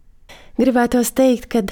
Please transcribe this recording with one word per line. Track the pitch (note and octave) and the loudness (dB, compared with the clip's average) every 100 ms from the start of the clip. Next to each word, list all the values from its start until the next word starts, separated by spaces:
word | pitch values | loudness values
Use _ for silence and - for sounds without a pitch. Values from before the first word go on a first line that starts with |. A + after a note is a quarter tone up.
| - - - - - | -20 -20 -20 -20 -10
Gribētos | - B3+ B3 A#3+ B3 A#3 | -2 0 0 0 0 0
teikt, | - C4 A#3+ - | 0 2 0 -2
ka | A#3 G3 | -4 -4